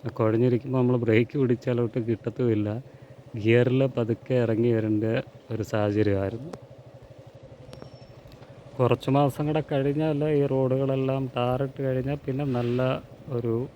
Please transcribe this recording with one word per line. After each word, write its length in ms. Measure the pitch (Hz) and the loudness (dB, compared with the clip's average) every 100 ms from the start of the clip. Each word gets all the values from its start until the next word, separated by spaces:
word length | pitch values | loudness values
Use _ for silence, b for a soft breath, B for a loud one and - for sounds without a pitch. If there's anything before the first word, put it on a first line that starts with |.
| 135 | -8
ആ 40 | |
കുഴഞ്ഞിരിക്കുമ്പോൾ 680 | - 110 113 123 120 131 127 | 0 2 4 4 2 0 0
നമ്മൾ 180 | 123 127 | 2 2
ബ്രേക്ക് 420 | 117 110 117 147 | 4 4 2 0
പിടിച്ചാലോട്ട് 600 | 127 120 - 120 117 127 113 | 0 0 0 -2 -2 -2 -4
കിട്ടത്തുമില്ല. 720 | 110 120 110 123 107 104 110 - B B B - 113 | -4 -6 -2 0 0 0 -4 -10 B B B -14 -2
ഗിയറിൽ 480 | 104 120 123 127 135 | 4 4 4 2 2
പതുക്കെ 480 | 127 113 117 - | 0 -2 -2 0
ഇറങ്ങി 380 | 127 113 110 120 | 0 2 2 2
വരേണ്ട 320 | 113 107 107 110 120 - - - | 2 2 0 0 -2 -4 -18 -10
ഒരു 120 | 110 | -8
സാഹചര്യമായിരുന്നു. 880 | 101 110 104 104 104 98 98 117 151 - - - - - - - - - - - - - - - - - - - - - - - | -4 0 0 2 2 2 -2 -6 -12 -14 -18 -20 -20 -20 -20 -20 -20 -20 -20 -20 -20 -20 -20 -20 -20 -20 -20 -20 -20 -20 -16 0
കുറച്ച് 300 | 123 117 - | 2 2 2
മാസം 360 | 139 143 127 151 | 2 2 0 -2
കൂടെ 180 | 156 147 | -2 0
കഴിഞ്ഞാൽ 540 | 143 135 143 156 143 151 | -2 0 0 0 0 0
ഈ 200 | 147 139 | 2 2
റോഡുകളെല്ലാം 840 | 135 131 131 135 135 131 135 131 123 | 2 2 0 0 0 0 -2 -4 -2
ടാറിട്ട് 460 | 123 127 135 135 | -2 0 -4 -4
കഴിഞ്ഞാൽ 360 | 135 127 127 143 - | -4 -2 -4 -6 -6
പിന്നെ 200 | 131 143 | -4 -2
നല്ല 560 | 123 120 123 127 143 - - - | -2 0 0 0 -2 -8 -18 -8
ഒരു 380 | 127 117 113 135 | -4 -2 -4 -4